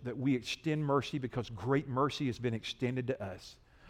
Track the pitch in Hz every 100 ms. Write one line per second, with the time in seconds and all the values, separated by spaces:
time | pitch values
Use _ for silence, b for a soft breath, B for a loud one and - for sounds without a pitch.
0 | 120 120 131 127 107 - 160 151 147 139
1 | - 147 127 127 113 110 110 139 151 127
2 | 147 - 139 110 120 113 - - 123 127
3 | 123 127 98 95 - - B B